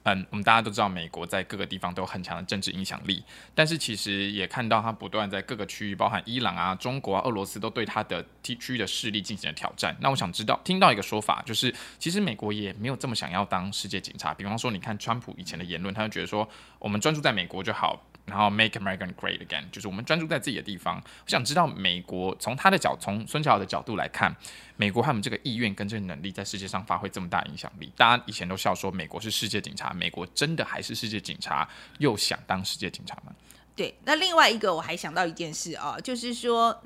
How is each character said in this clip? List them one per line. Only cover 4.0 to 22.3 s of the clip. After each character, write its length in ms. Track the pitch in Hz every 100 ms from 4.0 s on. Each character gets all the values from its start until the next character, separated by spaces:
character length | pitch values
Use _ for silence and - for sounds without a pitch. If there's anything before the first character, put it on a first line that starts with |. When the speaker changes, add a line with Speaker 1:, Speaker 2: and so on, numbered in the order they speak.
| 101 98 98
Speaker 1:
也 160 | 101 92
看 220 | - 113
到 120 | 113
他 120 | 113
不 160 | 107 95
断 200 | 107 101
在 140 | 95
各 140 | - 110
个 100 | 98
区 240 | - 104
域， 60 | 95
包 120 | 104
含 140 | 101
伊 140 | 110 123
朗 160 | 107
啊、 220 | 87 90 92
中 240 | 127 139
国 160 | 104 95
啊、 60 |
俄 60 | 127
罗 140 | 104
斯， 140 | 98 104
都 100 | 110
对 160 | 120
他 200 | 107 107
的 200 | 107 110 - -
地 140 | -
区 240 | 120 - 123
的 80 | 95
势 240 | - 113
力 100 | 101
进 160 | 92 104
行 140 | 78
了 20 |
挑 160 | - - -
战。 200 | 87 -
那 100 | 139
我 40 |
想 180 | 135 87
知 120 | 98
道， 160 | 110 120
听 160 | - 185
到 140 | 180
一 20 |
个 80 | 104
说 180 | - 107
法， 220 | - -
就 80 | -
是 220 | 110 127 - - -
其 100 | 165
实 120 | 196
美 160 | 185 -
国 160 | 107
也 200 | 104 98
没 120 | 101 123
有 80 |
这 140 | 131 -
么 80 | -
想 120 | 76
要 160 | 90
当 280 | 98 92 95
世 160 | - 98
界 120 | 95
警 160 | - -
察。 160 | 78
比 120 | 76
方 120 | 98 113
说， 140 | 127
你 80 | 95
看 180 | 117 104
川 220 | - 117
普 160 | 101 87
以 60 |
前 160 | 90 -
的 60 |
言 180 | 87 82
论， 100 | 98
他 100 | 110
就 60 | 107
觉 120 | 90
得 60 | 90
说 200 | 107 107 - - -
，“我 100 | 104
们 120 | 107
专 120 | 156
注 80 | 151
在 120 | 143
美 160 | 101 85
国 160 | 92
就 80 | 98
好。” 280 | - 82 - - -
然 140 | - 101
后 100 | 104
“Make 300 | 104 110 104
America 340 | 95 92 92 90
Great 240 | 92 90
Again”， 240 | - 73 85
就 80 | -
是 80 | 104
我 40 |
们 120 | 95
专 140 | 127 165
注 100 | 156
在 100 | 151
自 100 | -
己 80 | 85
的 60 |
地 160 | 85 95
方。 180 | 87 92
我 320 | - - -
想 160 | -
知 100 | 120
道 120 | 160 156
美 340 | - 95 90
国 320 | - 90 92